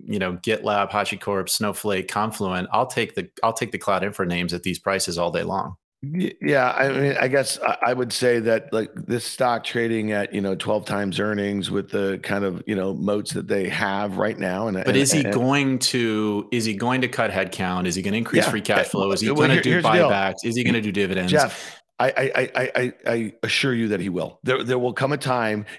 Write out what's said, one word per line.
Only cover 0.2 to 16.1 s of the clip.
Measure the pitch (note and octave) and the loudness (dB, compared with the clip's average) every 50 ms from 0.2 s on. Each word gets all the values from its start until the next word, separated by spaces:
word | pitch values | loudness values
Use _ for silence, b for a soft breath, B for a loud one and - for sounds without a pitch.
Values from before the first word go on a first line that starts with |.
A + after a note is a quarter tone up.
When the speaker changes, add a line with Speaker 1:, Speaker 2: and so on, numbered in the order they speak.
Speaker 1:
know, | F#2+ F2+ F2+ | -2 -2 -4
GitLab, | E2+ - A2+ G#2+ - G#2 G#2 G#2 G2+ G2 G2 | -4 -2 -2 -2 0 0 0 0 2 0 2
HashiCorp, | G#2 G#2 G2 - G#2 F#2+ - G#2 G2+ F#2+ F2+ - | 0 0 0 -2 -4 -6 -4 -2 -2 -2 0 -2
Snowflake, | - - A2 G#2 G2 - - G#2 G2 F#2 F#2 | -2 0 0 -2 -2 -2 -2 -2 -2 -2 -2
Confluent? | - - G#2 G#2+ A2+ G#2+ - G2+ F#2 F#2 F2+ F#2 - | -2 -2 -2 -2 0 -2 -2 -2 -2 -2 -2 -2 0
I'll | - A2 B2+ | 0 0 0
take | B2+ - B2 A2+ G#2+ - | 0 0 -2 -2 -2 -4
the, | G2 F2 - _ - | -6 -8 -8 _ -2
I'll | - A2+ | -2 -2
take | A2 - - - | 0 -2 -4 -4
the | - F2+ | -6 -4
cloud | - G#2 F#2+ F#2 F#2 | -2 0 0 2 0
infra | G2+ G2+ - F#2+ | -2 -2 -2 -2
names | F2 F2 F2 F2 E2 F2 | 0 0 0 0 -2 -2
at | F2 | -4
these | - F#2 F2 - | -2 -4 -4 -2
prices | - G2 G2 F#2+ - F#2 E2+ F2 | 0 0 0 0 0 -2 -2 -2
all | F2 E2+ | -2 0
day | E2+ E2+ | 0 -2
long. | E2+ E2+ G2 F#2+ - A2 G#2 - _ _ _ _ C#3 | -2 -2 -2 -4 -4 -6 -10 -14 _ _ _ _ -10
Speaker 2:
Y-, | C#3 D#3+ F3+ E3+ - - - | -6 -4 -2 -2 -4 -4 -4
yeah, | - C#3+ D3 C3+ B2+ B2 | 0 2 2 4 2 2
I | - - C3+ C#3 | 2 2 2 2
mean, | C3 C3+ C#3 C#3 C3 - | 2 2 2 2 2 0
I | - C3 | 0 2
guess | C3+ C#3 C3 - - - | 2 2 2 0 -2 -2
I, | - - - - - | 0 0 0 0 0
I | A#2+ B2+ | 0 2
would | B2+ B2 A#2 | 0 -2 -2
say | - - B2 B2 A#2+ A#2 | -2 2 2 4 4 4
that, | A2 A#2 A2+ A2 - - | 4 2 2 2 0 -2
like, | G#2+ A2+ G#2 - | -2 -2 -2 -4
this | - - - - A#2+ A#2+ - | -8 -10 -6 -4 -4 -4 -4
stock | - - - C3 A#2+ A#2 A2+ | -6 -2 0 0 0 0 0
trading | - - - A#2+ A#2 A2+ A2+ A2 G#2+ G#2+ | -4 -4 -2 0 0 0 0 0 0 0
at, | G#2 G2+ G2+ - - | 0 -2 -2 -2 -2
you | G2+ | -2
know, | G2 G2 F#2+ | -2 0 -2
twelve | - - - G#2+ G#2 - | -2 0 0 -2 0 -2
times | - G#2 G2+ G2+ F#2+ E2+ - | -2 -2 -2 -2 -2 -2 -2
earnings | G2+ G#2+ G#2+ G2+ G2+ G2+ G2+ G2 F2 - | -2 -2 0 -2 -2 -2 -2 -2 -2 -2
with | G2 G2+ G2+ - | -2 -4 -4 -2
the | - G2+ G2 F#2+ F#2+ F#2 - | -2 -2 -2 -2 -2 -4 -4
kind | - G2+ G2+ G2+ | -4 -2 -2 -2
of, | F#2+ F2+ - - | -2 -4 -4 -4
you | - G#2+ | -4 -2
know, | F#2+ F#2 G2 | -2 -2 -2
moats | F#2+ - F2 G2+ G2+ G#2 G2+ - - | -2 -2 -2 0 0 -2 -2 -4 -6
that | G2 F#2+ | -6 -4
they | G2 G2+ G2 F#2 F2+ | -2 -2 -2 0 -2
have | F#2 - A2 G2 G2 G2 G#2 G2+ F#2+ | -2 -2 -2 -2 -2 -2 -2 -2 -2
right | F#2+ G#2 A2 G#2+ | -2 -2 -2 -2
now, | - - F#2 F2+ G2 A2+ | -2 -4 -2 -2 -2 -2
and | A2+ F#2+ F#2 | -2 -2 -2
Speaker 1:
But | - C3 | 0 2
Speaker 2:
and | B2+ | 2
Speaker 1:
is | C3+ C#3 B2+ | 4 4 4
he | - D3+ | 4 2
Speaker 2:
and | C3+ - | 2 2
Speaker 1:
going | G#2 A#2+ B2 C3 C#3 C#3+ C#3 C3+ C3 B2 | 2 2 2 4 4 4 2 2 0 0
to, | - - - B2 A#2 A2+ | 0 0 0 2 2 2